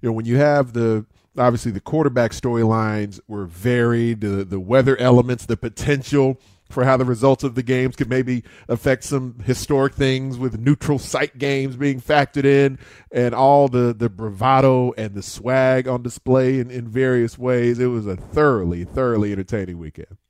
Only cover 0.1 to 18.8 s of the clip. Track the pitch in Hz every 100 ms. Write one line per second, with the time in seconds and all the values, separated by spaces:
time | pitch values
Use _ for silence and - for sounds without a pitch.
0.1 | 113 113 123 147 147 127 117 117 110 107
1.1 | _ _ - 123 117 123 98 - 151 147
2.1 | 123 117 - 127 117 113 110 110 107 104
3.1 | 95 _ 104 92 85 110 123 117 117 117
4.1 | 113 104 98 98 95 92 127 135 131 123
5.1 | 123 123 123 - 117 123 107 - 143 127
6.1 | 143 135 131 _ _ _ - 127 131 127
7.1 | 117 135 135 139 120 120 127 131 123 127
8.1 | 131 127 123 - - - 120 - 131 -
9.1 | 139 127 120 98 123 - 139 135 - 135
10.1 | 131 135 123 127 107 120 147 - 143 -
11.1 | 143 143 123 139 139 135 123 143 135 -
12.1 | 151 139 147 139 139 139 131 - - _
13.1 | 123 123 117 135 143 139 123 120 113 117
14.1 | 95 110 98 123 131 135 127 123 - 110
15.1 | 101 - - 104 131 131 131 127 123 120
16.1 | - - 131 131 131 123 123 117 113 131
17.1 | 127 117 - 123 123 120 120 123 120 104
18.1 | 92 - - 151 120 87 87